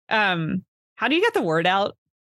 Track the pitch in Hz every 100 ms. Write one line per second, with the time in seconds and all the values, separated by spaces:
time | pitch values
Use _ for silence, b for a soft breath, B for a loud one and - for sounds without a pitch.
0 | - 220 202 175 160 190 - _ _ -
1 | 233 320 453 415 190 156 175 196 208 -
2 | _ _